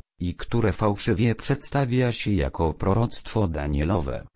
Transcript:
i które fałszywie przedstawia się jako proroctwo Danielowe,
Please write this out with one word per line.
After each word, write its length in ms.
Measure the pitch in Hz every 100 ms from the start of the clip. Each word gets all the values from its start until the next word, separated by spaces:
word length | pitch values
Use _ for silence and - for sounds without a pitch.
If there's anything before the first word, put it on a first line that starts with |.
| - -
i 160 | 90 87
które 360 | - 117 110
fałszywie 600 | - 107 101 - 98 117 113
przedstawia 760 | - 139 - 143 131 127 123
się 200 | 117 -
jako 420 | 98 69 - 82
proroctwo 760 | 76 98 101 117 - - 117 95
Danielowe, 760 | 76 73 71 76 95 67 64 -